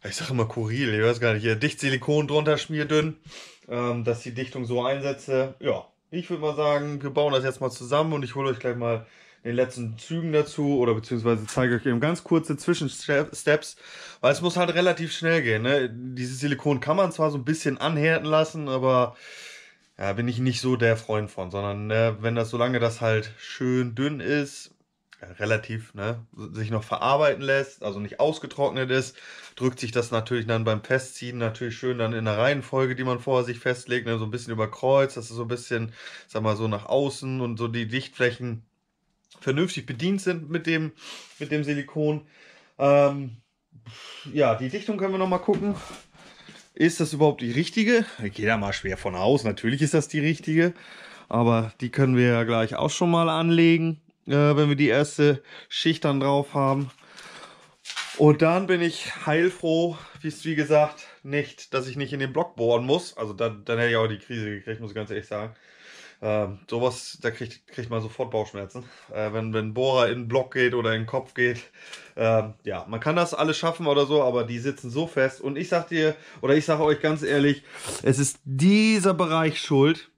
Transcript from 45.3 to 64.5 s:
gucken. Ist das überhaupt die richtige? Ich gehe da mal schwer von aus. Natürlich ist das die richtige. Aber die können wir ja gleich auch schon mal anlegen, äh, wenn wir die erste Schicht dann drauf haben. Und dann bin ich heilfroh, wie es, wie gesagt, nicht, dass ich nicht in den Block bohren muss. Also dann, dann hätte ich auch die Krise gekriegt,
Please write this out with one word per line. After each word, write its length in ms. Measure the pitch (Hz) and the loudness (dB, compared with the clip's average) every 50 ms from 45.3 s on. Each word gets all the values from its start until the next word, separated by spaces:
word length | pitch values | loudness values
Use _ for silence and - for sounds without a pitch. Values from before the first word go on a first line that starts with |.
| 180 180 | 0 0
gucken. 360 | - - 202 - 202 208 202 - - - - - - _ _ - - - - - - - - - - _ _ - | 2 2 2 2 2 -2 -2 -4 -8 -16 -18 -20 -20 _ _ -20 -20 -20 -20 -20 -20 -20 -20 -20 -20 _ _ 2
Ist 220 | 160 170 165 - | 2 2 4 2
das 100 | 165 151 | -2 -2
überhaupt 300 | 156 143 156 151 143 - | 4 4 4 4 4 2
die 100 | 123 117 | -4 -2
richtige? 540 | 120 143 175 - - 220 214 220 247 233 220 - - - 107 | 0 -2 -2 0 0 0 4 4 4 4 2 0 -6 -8 -8
Ich 100 | 98 - | -8 -6
gehe 120 | - 104 | -2 0
da 100 | 107 113 | 0 2
mal 160 | 107 101 101 | 2 0 -4
schwer 240 | 98 - - 95 92 | -4 -4 -6 -6 -6
von 180 | - - 101 90 | -4 -6 -6 -2
aus. 300 | 90 95 113 139 139 - | 2 4 4 4 4 2
Natürlich 380 | 110 98 - - 113 135 135 | -2 -4 0 -2 -2 0 2
ist 120 | 156 139 - | 0 2 2
das 140 | 160 147 | 0 0
die 140 | - - 151 | 0 -4 -2
richtige. 520 | 143 147 135 - - 156 156 160 170 175 175 - - - - - - - - - - | 0 0 -2 -2 -4 0 2 2 2 2 0 -6 -20 -20 -20 -20 -20 -20 -20 -20 -10
Aber 460 | _ - 117 120 117 117 113 113 110 - - | _ 0 2 4 4 4 4 0 -2 -6 -8
die 80 | 123 120 | -8 -4
können 260 | - - 139 127 127 | 2 2 4 4 6
wir 120 | 123 123 | 6 6
ja 160 | 120 120 117 117 | 6 4 2 2
gleich 300 | 113 117 113 113 110 - | 2 2 2 0 0 0
auch 140 | - - 147 | -2 -2 -2
schon 220 | - - 180 170 | 0 0 2 4
mal 160 | 170 170 165 | 4 4 4
anlegen, 720 | 165 160 160 165 165 165 165 165 165 165 165 165 165 160 151 _ _ _ _ _ | 2 2 2 2 4 6 6 8 6 6 6 4 0 -2 -4 _ _ _ _ _
äh, 280 | - 135 143 147 147 147 | 0 4 4 6 6 6
wenn 140 | 139 139 143 | 6 4 4
wir 80 | 143 | 4
die 100 | 135 147 | 4 4
erste 560 | 123 113 139 151 - - - 147 147 139 135 - - - - - | 4 4 4 2 0 2 4 4 4 4 2 -4 -16 -20 -20 -16
Schicht 380 | _ - - - 160 156 - - | _ -8 0 0 0 0 2 0
dann 160 | 151 139 135 | 0 0 2
drauf 320 | 135 139 139 143 139 - - | 2 2 2 2 0 0 -2
haben. 360 | 143 139 135 135 139 143 127 - _ - - - - - - - - - - - - - _ _ _ _ - - - - - - | 0 2 2 2 0 -2 -6 -10 _ -20 -20 -20 -20 -20 -20 -20 -20 -20 -20 -20 -20 -20 _ _ _ _ -12 -10 -10 -10 -10 2
Und 240 | - 151 151 151 147 | 6 8 8 8 8
dann 260 | 165 160 165 185 196 | 4 4 4 2 2
bin 120 | 180 185 170 | 0 0 2
ich 440 | 170 170 160 - - - - - - | 2 -2 -2 -4 -10 -12 -12 -6 -2
heilfroh, 720 | 156 151 160 175 185 180 - - 165 160 165 170 170 160 156 - - - - | 0 2 2 2 0 0 -2 -2 0 2 2 2 0 -4 -8 -16 -20 -20 -10
wie 80 | - 156 | -10 -10
es, 160 | 147 - - | -10 -8 -6
wie 100 | 165 160 | -4 -2
gesagt, 500 | 147 147 147 156 151 151 151 - - - - - _ - | -2 2 4 6 6 6 4 0 -12 -20 -20 -20 _ -10
nicht, 500 | 139 139 147 143 - - - - _ - | -4 -4 -4 -4 -4 -10 -20 -12 _ -4
dass 140 | 135 127 | -4 -4
ich 100 | 127 120 | -4 -6
nicht 160 | 143 139 123 143 | -6 -6 -6 -4
in 80 | 139 | -4
den 100 | 135 131 | -4 -2
Block 240 | 131 151 170 - - | -2 -2 -4 -4 -4
bohren 300 | 120 117 117 117 117 123 | -2 2 2 2 2 4
muss. 320 | 131 147 180 175 - - | 2 0 0 0 -8 -8
Also 160 | - 113 104 101 | -8 -8 -8 -4
dann, 320 | 98 117 113 107 104 101 | -4 -4 -4 -4 -6 -6
dann 120 | - 117 | -4 -2
hätte 140 | 117 120 117 | 0 2 2
ich 60 | 117 | 2
auch 100 | 113 113 | 2 2
die 100 | 110 107 | 0 -2
Krise 320 | 98 - - 123 113 107 | -8 -10 -10 -8 -6 -6
gekriegt, 300 | 107 | -6